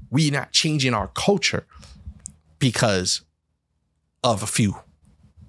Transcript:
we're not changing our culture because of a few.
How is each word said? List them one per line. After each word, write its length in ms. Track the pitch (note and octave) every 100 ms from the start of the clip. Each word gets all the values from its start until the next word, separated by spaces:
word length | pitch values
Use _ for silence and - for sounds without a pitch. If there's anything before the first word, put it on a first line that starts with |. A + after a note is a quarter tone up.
| -
we're 220 | C#3+ D3+
not 200 | C#3 -
changing 420 | - D#3+ D3+ C3
our 140 | A2 G2
culture 580 | - - G3+ - - - - - - - - - - _ -
because 640 | C3 - A#2 F#2+ F2+ - - _ _ _ _ _ _ _ _ _
of 200 | B2+ G2+
a 40 | A2
few. 300 | - G#2 - - _ _ _ - -